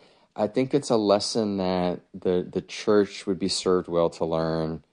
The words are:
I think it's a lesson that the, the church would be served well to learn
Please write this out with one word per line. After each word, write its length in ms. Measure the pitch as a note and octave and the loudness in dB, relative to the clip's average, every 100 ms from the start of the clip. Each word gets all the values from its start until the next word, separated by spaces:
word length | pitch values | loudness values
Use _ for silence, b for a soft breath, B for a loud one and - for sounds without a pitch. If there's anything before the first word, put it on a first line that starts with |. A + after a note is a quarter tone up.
| b b b - | b b b -4
I 120 | G#2 | -2
think 260 | B2+ C3 | 0 0
it's 160 | C#3+ - | 0 0
a 60 | A2+ | 0
lesson 640 | G2+ G2+ - A#2+ G#2 G2 | 4 2 2 -2 0 0
that 420 | F#2 F#2 F2+ E2+ _ | 0 0 0 -2 _
the, 340 | F2+ F#2+ F2+ - | -6 0 0 0
the 120 | F#2 | -6
church 680 | - - - G#2 G2 - - | -6 -8 2 4 4 -2 -6
would 100 | E2+ | -2
be 120 | F#2 | -2
served 400 | - F#2+ F#2 E2+ | -2 2 0 2
well 200 | E2+ E2+ | 0 0
to 140 | - E2 | 0 -2
learn 580 | E2 D#2+ D#2+ D#2+ D#2+ _ | 0 0 -2 -2 -6 _